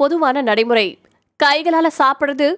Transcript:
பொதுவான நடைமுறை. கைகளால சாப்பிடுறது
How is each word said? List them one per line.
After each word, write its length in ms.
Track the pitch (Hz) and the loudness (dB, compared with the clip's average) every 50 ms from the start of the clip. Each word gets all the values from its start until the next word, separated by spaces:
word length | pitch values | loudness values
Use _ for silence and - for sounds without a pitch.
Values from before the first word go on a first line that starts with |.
பொதுவான 420 | 285 285 339 330 311 262 254 285 262 220 | -2 -2 0 0 0 0 0 0 0 0
நடைமுறை. 380 | 208 220 226 233 233 226 202 175 - _ _ _ _ _ _ _ _ - 302 | 0 0 0 0 2 0 0 -2 -6 _ _ _ _ _ _ _ _ -2 0
கைகளால 440 | 285 285 311 311 339 330 330 330 320 - - | 0 0 0 0 0 0 2 0 0 0 2
சாப்பிடுறது 480 | 285 262 277 - 302 277 285 269 294 294 359 | 0 0 0 0 -4 -4 -2 0 0 -2 -2